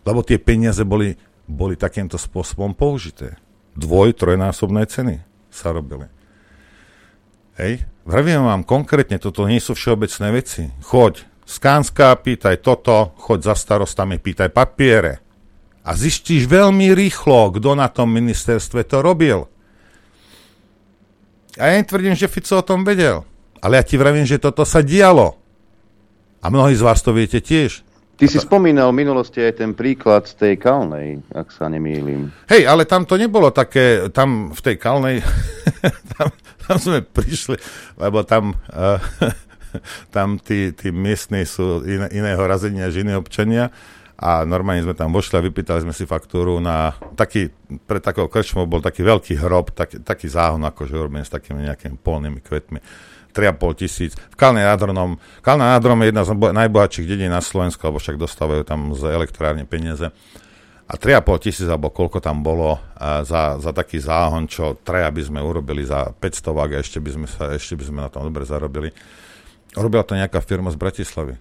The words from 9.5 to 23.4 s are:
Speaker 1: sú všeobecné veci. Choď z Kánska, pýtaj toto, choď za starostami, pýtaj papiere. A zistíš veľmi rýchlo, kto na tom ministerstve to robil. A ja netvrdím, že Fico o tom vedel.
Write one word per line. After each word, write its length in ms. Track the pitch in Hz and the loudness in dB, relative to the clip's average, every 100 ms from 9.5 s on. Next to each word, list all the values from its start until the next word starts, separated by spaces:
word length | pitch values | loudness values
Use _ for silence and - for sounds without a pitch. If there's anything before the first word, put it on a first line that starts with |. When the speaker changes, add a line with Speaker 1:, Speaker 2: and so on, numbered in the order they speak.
| 117 | 0
Speaker 1:
sú 160 | - 120 | -2 -4
všeobecné 500 | - 107 107 - 104 | 0 0 -2 -4 -2
veci. 400 | 120 131 - 76 - | -2 -4 -10 -10 -10
Choď 400 | - 123 113 - - _ - | 0 4 4 2 -18 _ -18
z 100 | - | -2
Kánska, 560 | 139 147 139 - 135 127 | 2 2 0 4 6 6
pýtaj 400 | - 117 98 90 - | 0 0 0 2 2
toto, 480 | 123 - 107 104 - | 0 4 2 2 -6
choď 320 | - 104 92 | -2 0 0
za 20 | 101 | -2
starostami, 600 | - 101 95 - 98 87 | 0 0 0 -2 -4 -4
pýtaj 320 | 101 87 92 | -6 -2 0
papiere. 720 | - 127 - 135 110 82 67 _ _ _ _ _ _ 80 | 2 0 2 4 4 2 -4 _ _ _ _ _ _ -6
A 80 | |
zistíš 560 | 85 147 - - 165 123 | -2 -2 -4 0 0 4
veľmi 480 | 180 202 196 190 190 | 6 6 6 6 4
rýchlo, 560 | 196 - - 127 104 | 2 0 4 6 6
kto 240 | 95 131 143 | 2 0 2
na 120 | 135 | 0
tom 160 | - 117 | 0 0
ministerstve 800 | 113 120 110 - 113 - 120 110 | 2 0 -2 -2 -2 -2 -4 0
to 160 | 135 160 | 2 2
robil. 400 | 170 156 98 - _ _ _ _ _ _ _ _ - _ _ _ _ _ _ _ _ _ _ _ - | 4 2 2 -4 _ _ _ _ _ _ _ _ -20 _ _ _ _ _ _ _ _ _ _ _ -2
A 80 | 139 | 2
ja 80 | 196 | 2
netvrdím, 400 | 208 196 190 180 | 2 -2 0 0
že 140 | 190 | -2
Fico 260 | - - 190 | -4 0 0
o 80 | 180 | 2
tom 160 | 185 | 0
vedel. 400 | 190 196 156 85 - - | 0 2 2 0 -8 -20